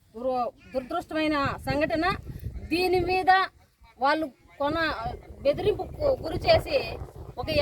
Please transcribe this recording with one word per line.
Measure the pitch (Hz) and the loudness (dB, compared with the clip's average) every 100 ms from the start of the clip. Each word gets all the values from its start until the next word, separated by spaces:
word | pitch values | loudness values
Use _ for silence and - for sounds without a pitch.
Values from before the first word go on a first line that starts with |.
| _ | _
దుర-, | 220 254 254 233 - - | -6 -2 -2 -2 -6 -8
దురదృష్టమైన | 254 254 339 - 311 311 294 269 196 269 | -6 -4 -6 -4 -2 0 2 0 -2 -2
సంఘటన. | 277 311 320 359 403 - - - - - | 0 0 0 0 -2 -6 -10 -10 -8 -2
దీని | 330 370 359 349 | 0 2 2 2
మీద | 370 381 381 359 _ _ _ - - | 2 4 4 4 _ _ _ -18 0
వాళ్ళు | 269 311 302 - - - | 2 2 -2 -8 -16 -4
కొన-, | 285 330 311 220 240 - - - | -2 0 -2 -2 -8 -10 -14 -2
బెదిరింపు | 269 294 381 381 | 0 2 2 0
గు-, | 349 - 571 523 | -4 -2 0 0
గురి | 330 359 349 | -2 -2 4
చేసి | 320 349 269 226 - - - - - | 4 4 -2 -2 -8 -12 -14 -14 -10
ఒక | 294 302 | -2 2